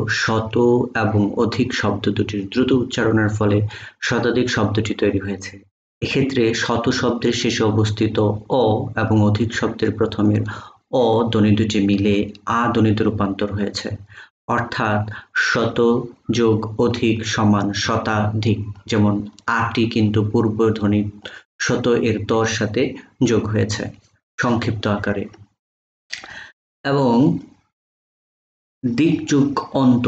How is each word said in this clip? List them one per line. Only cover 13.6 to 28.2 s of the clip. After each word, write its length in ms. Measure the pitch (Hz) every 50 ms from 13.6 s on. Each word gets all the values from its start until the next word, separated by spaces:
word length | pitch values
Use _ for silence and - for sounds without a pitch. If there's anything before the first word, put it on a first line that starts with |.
| 101 101 - - - 104 104 - - - - - - - _ _ _
অর্থাৎ 540 | - 120 120 120 - - - 120 - - 107 107 107 - - - _ -
শত 400 | - - - - 123 113 110 - 120 117 117 120 120 - - - _ _ -
যোগ 260 | 113 120 117 110 110 107 - - - -
অধিক 380 | 120 117 117 - 120 113 110 107 -
সমান 420 | - - 117 107 104 104 101 98 101 101
শতাধিক, 840 | - - - 113 110 - 113 107 104 107 107 107 107 - 117 104 107 - - - - -
যেমন 260 | - 113 104 104 104 101 104 104 - - - -
আটি 360 | - 117 113 110 110 - 123 113
কিন্তু 340 | 113 - 120 107 104 107 110 104 104
পূর্ব 280 | - 117 117 107 104 107 113 110 107
ধ্বনি 260 | - 104 101 104 104 101 104 - - - - - - - _ _ -
শত 240 | - - 127 113 120 123 120 117
এর 160 | - 113 113 104 101
তর 180 | - 117 113 110
সাথে 360 | 110 - - 107 104 107 120 143 - - - - _ _ - 127
যোগ 200 | 113 113 104 104
হয়েছে 360 | 104 107 107 107 104 - - 104 104 - - _ _ _ _ _ _ _ -
সংক্ষিপ্ত 440 | - 123 117 113 120 117 107 104 -
আকারে। 360 | 107 101 101 98 101 101 101 101 - - - - _ _ _ _ _ _ _ _ _ _ _ _ - - - - - - - - - - _ _ _ _ _ -
এবং 300 | 139 139 143 135 120 117 117 143 170 - - - - - _ _ _ _ _ _ _ _ _ _ _ _ _